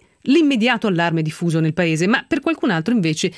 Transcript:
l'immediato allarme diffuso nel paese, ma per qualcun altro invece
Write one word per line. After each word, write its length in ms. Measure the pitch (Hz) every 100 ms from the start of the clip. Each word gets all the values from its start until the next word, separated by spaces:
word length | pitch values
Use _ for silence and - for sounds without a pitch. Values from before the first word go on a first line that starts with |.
| _ _
l'immediato 640 | - 311 294 262 233 240 220
allarme 340 | 170 170 165
diffuso 380 | 156 - 170 165
nel 140 | 160
paese, 340 | 156 175 156 185
ma 180 | 254 -
per 140 | 320
qualcun 300 | 330 320 294
altro 220 | 165 160
invece 380 | 240 160 151 180